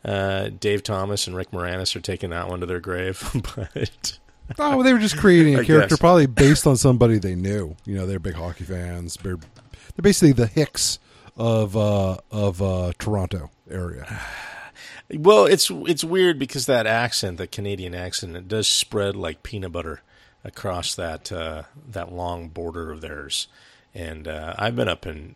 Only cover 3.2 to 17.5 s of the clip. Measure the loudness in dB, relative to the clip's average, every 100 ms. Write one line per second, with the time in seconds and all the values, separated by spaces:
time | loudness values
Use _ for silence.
3.2 | -6 -6 -6 -10 -10 -6 -8 -6 -12 -12
4.2 | _ _ -14 -4 0 4 4 4 2 4
5.2 | 8 8 8 6 6 6 6 4 6 6
6.2 | 6 6 6 8 4 6 6 6 6 4
7.2 | 0 -2 -2 -2 -4 -10 -8 -6 -4 -4
8.2 | -6 -6 -8 -10 -10 -8 -8 -8 -10 -10
9.2 | -8 -10 -12 -20 _ -20 -14 2 4 8
10.2 | 8 6 4 2 0 -2 -4 -4 _ _
11.2 | -20 -4 0 2 0 0 2 2 0 -4
12.2 | _ -2 -2 0 -2 -2 -4 -6 -4 -2
13.2 | -2 -6 -10 _ -12 -10 -8 -10 -12 -12
14.2 | -12 -14 -16 -18 -20 -20 -20 -20 _ 2
15.2 | 6 8 6 4 2 -2 -4 -2 0 2
16.2 | 2 0 -4 -4 0 0 2 0 0 -4
17.2 | -6 -8 -10